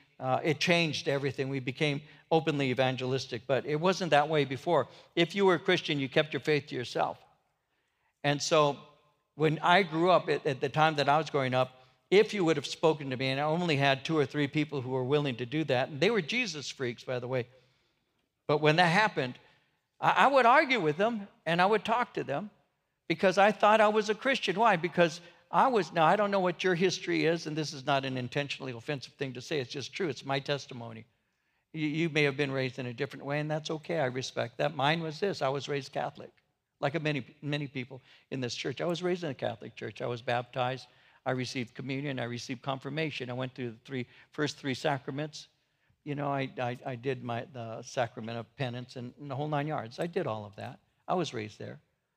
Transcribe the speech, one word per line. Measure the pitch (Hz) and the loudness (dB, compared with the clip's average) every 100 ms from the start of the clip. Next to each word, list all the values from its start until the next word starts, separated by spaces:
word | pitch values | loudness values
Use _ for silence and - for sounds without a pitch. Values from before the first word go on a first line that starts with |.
| _ - | _ -8
uh, | 131 131 | -2 0
it | 170 147 | 2 0
changed | - 170 165 127 151 | 2 4 2 -2 -2
everything. | 139 139 135 135 | 0 0 -4 -4
We | 139 | -4
became | 123 131 151 143 - - - | -4 -2 0 -2 -6 -14 0
openly | 160 156 147 135 | 0 2 0 2
evangelistic, | 123 131 127 127 131 - 117 - | 2 2 0 -2 -4 -4 -8 0
but | 127 127 | 0 0
it | 151 | 0
wasn't | 180 185 180 | 2 0 4
that | 147 151 | 4 4
way | 156 135 | 2 0
before. | 131 - 156 120 - - - | -2 2 2 2 -6 -6 0
If | 170 | 0
you | 196 190 | 4 4
were | 165 | 4
a | |
Christian, | - 180 - 147 | 4 0 2 -2
you | 135 | 0
kept | 160 151 | 2 2
your | 147 | 0
faith | 156 151 143 | 0 0 0
to | 135 | -8
yourself. | 117 165 147 - _ _ _ _ _ _ _ _ _ _ | -6 -2 -2 -4 _ _ _ _ _ _ _ _ _ _
And | 143 143 | -2 -2
so | - 160 147 131 - _ _ _ _ | 2 4 4 2 -10 _ _ _ _
when | - 156 151 | 0 0 2
I | 160 180 | 4 4
grew | 180 160 180 | 4 2 4
up, | 165 - | 4 4
at, | 143 156 | -2 -2
at | 127 | -2
the | 139 | -2
time | 156 156 147 | 2 2 4
that | 139 | 2
I | 151 | 2
was | 151 | 2
growing | 143 131 127 | -2 0 0
up, | 127 - _ _ - | -2 -4 _ _ 2
if | 190 214 208 | 4 4 2
you | 165 | 2
would | 147 | 0
have | - | -2
spoken | - 160 156 139 | 0 2 2 -2
to | 127 | -4
me, | 135 | -2
and | 135 | -2
I | 151 | 0
only | 165 175 139 | 0 0 2
had | 139 127 - | 4 2 0
two | 160 | 0
or | 139 | 0
three | 147 143 | 0 -2
people | 151 151 143 | 0 -2 -4
who | 123 | -4
were | 131 | -4
willing | 127 147 147 117 | 0 0 0 -4
to | 120 | -4
do | 151 | -4
that, | 151 127 131 | 0 0 0
and | 143 | 0
they | 180 | 0
were | 233 | 0
Jesus | 147 233 233 151 123 | -2 -2 -4 -6 -10
freaks, | - 123 117 | -6 -6 -6
by | - 123 | -6 -6
the | 123 | -2
way. | 131 117 - _ _ _ _ _ _ _ _ - | -2 -4 -10 _ _ _ _ _ _ _ _ 0
But | 147 | 4
when | 151 156 | 6 6
that | 175 | 6
happened, | 185 214 165 127 127 _ _ _ _ _ - | 6 2 2 -4 -6 _ _ _ _ _ -2
I, | 165 | 2
I | - 226 | 6 6
would | 277 233 | 6 8
argue | 277 294 254 | 6 4 2
with | 156 151 | 2 2
them, | 214 226 202 _ 156 | 0 -2 -8 _ -2
and | 170 | 2
I | 190 | 4
would | 214 | 4
talk | 208 233 240 | 2 -2 -2
to | - | -4
them, | 127 139 208 _ _ _ _ _ - | -4 -4 -6 _ _ _ _ _ -6
because | 165 196 185 | 2 2 6
I | 202 | 4
thought | - 208 220 | 6 6 6
I | 214 | 6
was | 214 214 | 4 0
a | 214 | -2
Christian. | 262 262 - 180 | 0 0 0 2
Why? | 226 180 | 4 4
Because | 170 180 170 165 - - _ | 2 2 2 2 -16 -20 _
I | 170 254 | 2 4
was, | 226 151 | 4 0
now, | 170 160 | 4 4
I | 208 | 4
don't | 202 | 2
know | 202 | 2
what | 180 175 | 0 0
your | 185 165 | 0 2
history | 185 - - 165 151 | 2 0 -2 0 2
is, | 165 160 | 0 -2
and | 151 | -4
this | 147 | -6
is | 151 131 | -6 0
not | 139 135 | 0 0
an | 131 | -4
intentionally | 123 147 143 - 135 | -4 -4 -4 -6 -10
offensive | 117 - 143 - | -10 -6 -8 -8
thing | - 135 | -10 -8
to | 123 | -8
say. | - 156 | -6 -4
It's | 123 | -4
just | 143 117 | -8 -10
true. | - 180 | -6 -6
It's | 127 139 | -6 -4
my | 139 | -4
testimony. | 139 143 - 123 117 113 - _ _ _ _ _ _ | -2 -6 -6 -12 -12 -14 -18 _ _ _ _ _ _
You, | 156 151 | -6 -2
you | 156 165 | 0 0
may | 151 | 2
have | 147 135 | 2 2
been | 139 | -2
raised | 135 131 127 | 0 -4 -4
in | 123 | -8
a | |
different | 120 135 139 139 | -6 -6 -8 -6
way, | 147 | -4
and | 151 | -2
that's | 156 156 | -4 -4
okay. | 160 151 170 | -8 -4 -2
I | 127 | -2
respect | 127 123 - 117 - | -2 -6 -6 -6 -2
that. | 147 156 | -4 0
Mine | 139 165 | 0 0
was | 160 151 | -2 -4
this. | 202 165 | -4 -2
I | 139 | -2
was | 139 131 | -2 -4
raised | 143 131 | -6 -6
Catholic, | 151 143 - - _ _ _ _ - | -6 -6 -8 -20 _ _ _ _ -4
like | 143 | -2
a | 156 | -2
many, | 151 147 - - | -2 -4 -6 -10
many | 143 147 139 | -6 -4 -6
people | 135 123 135 _ - - | -8 -10 -14 _ -20 -10
in | 135 | -6
this | 123 | -6
church. | - 156 127 | -6 -6 -4
I | 160 | -4
was | 165 | -2
raised | 180 180 | -2 -2
in | 165 | -4
a | 127 | -6
Catholic | 113 110 120 - | -6 -6 -12 -12
church. | 117 - | -12 -8
I | 127 | -6
was | 120 | -6
baptized. | 127 120 123 131 123 131 - _ _ _ 131 | -2 -4 -4 -4 -4 -6 -12 _ _ _ -4
I | |
received | 131 123 135 113 | -4 -4 -6 -8
communion. | - 135 135 147 131 | -8 -8 -6 -6 -6
I | 120 | -6
received | 120 - 127 | -8 -8 -8
confirmation. | 139 135 139 151 156 - 127 | -6 -6 -6 -4 -4 -6 -8
I | |
went | 123 127 - | -6 -8 -6
through | 120 | -8
the | 113 - | -10 -10
three, | 135 120 - - | -8 -8 -12 -12
first | - 147 - | -4 -4 -2
three | 139 123 | -4 -2
sacraments. | 156 139 - 139 151 - - _ _ _ _ _ | 0 -2 -4 -8 -8 -10 -20 _ _ _ _ _
You | 147 | -8
know, | 143 143 | -4 -2
I, | 139 131 - | -2 -4 -4
I, | 123 123 139 | -6 -6 -8
I | 123 | -8
did | 135 127 | -6 -6
my, | 123 117 - | -4 -6 -8
the | 127 113 113 | -12 -12 -12
sacrament | - - 117 - 113 117 | -8 -4 -4 -4 -10 -8
of | 110 - | -10 -8
penance | 131 120 123 127 | -6 -6 -12 -12
and, | 123 - | -14 -12
and | 143 | -10
the | 131 | -6
whole | 151 | -4
nine | 147 151 | -2 -2
yards. | 143 113 - | -4 -8 -8
I | 170 | -6
did | 185 151 | -4 -4
all | 110 104 | -4 -8
of | 101 | -12
that. | 110 143 _ _ - | -14 -14 _ _ -4
I | 180 | -2
was | 151 | -2
raised | 120 107 - | -4 -8 -10
there. | 117 143 _ _ _ | -14 -14 _ _ _